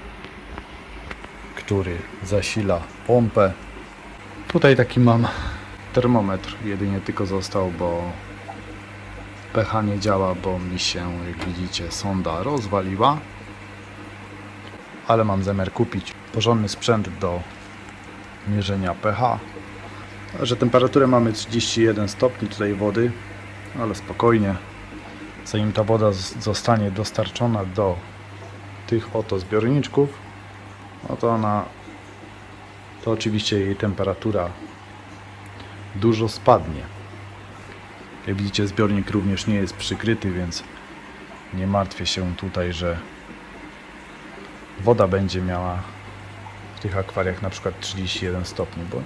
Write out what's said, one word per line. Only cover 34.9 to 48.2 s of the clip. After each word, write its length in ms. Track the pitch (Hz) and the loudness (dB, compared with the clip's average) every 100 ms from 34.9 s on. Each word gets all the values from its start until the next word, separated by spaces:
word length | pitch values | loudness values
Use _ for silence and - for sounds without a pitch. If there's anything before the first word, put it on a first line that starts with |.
| - - - - - - - - - - 98 | -18 -18 -18 -16 -16 -16 -16 -16 -14 -10 2
dużo 340 | 113 110 110 | 4 4 2
spadnie. 520 | - - 110 80 71 - - - - - - - - - - - - - - - | 4 6 6 4 -6 -8 -14 -16 -16 -16 -16 -16 -16 -16 -16 -16 -18 -18 -8 -2
Jak 80 | 98 | 0
widzicie, 320 | 101 104 101 | 0 0 0
zbiornik 420 | 92 104 104 95 | 4 4 4 2
również 380 | 104 95 95 - | 2 2 0 2
nie 80 | 101 | 2
jest 180 | 92 | 0
przykryty, 580 | - - 92 107 113 101 | -4 -6 -2 0 0 0
więc 320 | 90 87 - - - - - - - - - - | -2 -4 -6 -10 -16 -16 -16 -16 -16 -16 -18 -8
nie 140 | 92 95 | -2 2
martwię 380 | 101 95 - 90 | 2 0 -2 -4
się 300 | - 90 87 | 0 -2 -2
tutaj, 380 | 95 92 90 | -4 -2 -2
że 260 | 85 87 82 73 - - - - - - - - - - - - - - - - - | 0 -2 -2 -6 -16 -16 -16 -16 -16 -16 -16 -18 -18 -18 -16 -16 -16 -16 -16 -14 2
woda 280 | 95 113 98 | 6 6 6
będzie 340 | 98 95 92 | 4 2 0
miała 360 | 92 90 90 90 - - - - - - - - - - | 0 0 0 -4 -6 -12 -16 -16 -16 -14 -14 -14 -16 -8
w 40 | |
tych 180 | 104 95 | -4 -2
akwariach 440 | 95 101 92 90 | -2 0 0 0
na 80 | 98 | -4
przykład 300 | - 98 92 | -4 -4 -4
trzydzieści 460 | - 98 92 - | -6 -4 -4 -2